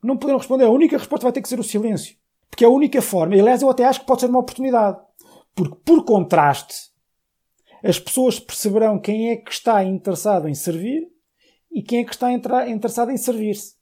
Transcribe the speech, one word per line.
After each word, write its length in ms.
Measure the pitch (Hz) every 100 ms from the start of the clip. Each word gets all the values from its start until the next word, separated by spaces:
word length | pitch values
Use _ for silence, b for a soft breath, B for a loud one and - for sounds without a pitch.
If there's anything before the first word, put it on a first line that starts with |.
Não 140 | 226 269
poderão 220 | 302 262
responder. 260 | - 262
A 60 | 240
única 280 | 247 320 294
resposta 260 | - -
vai 80 | 254
ter 100 | 247
que 60 | 208
ser 120 | 240
o 40 |
silêncio. 520 | - 208 226 185 - _ _ _ _
Porque 160 | -
é 40 | 233
a 20 |
única 320 | 262 294 269
forma, 320 | - 190 165
e 60 | 196
aliás 220 | 208 247
eu 80 | 269
até 140 | 254
acho 160 | 247 262
que 60 | -
pode 140 | 247
ser 80 | 247
uma 100 | 247
oportunidade, 580 | 247 - 262 247 208 190 _ _ b b b -
porque 200 | 160 -
por 200 | - 320
contraste, 680 | - 208 170 170 147 139 - - - _ _ _ _ _ _ _ b b
as 160 | 214 175
pessoas 400 | - - 254 -
perceberão 580 | - - 214 202 214 156
quem 340 | - 214 226
é 60 | 233
que 140 | -
está 320 | - - 220
interessado 680 | 190 190 196 175 208 196 156
em 60 |
servir 540 | 143 - 165 196 294 339 _ _ _ _ _ _
e 100 | 311
quem 160 | 196 240
é 60 |
que 80 | 233
está 200 | - 247
entra-, 380 | 247 247 254 240
interessado 400 | 220 226 220 233
em 60 | 269
servir-se. 580 | - 233 214 208 - _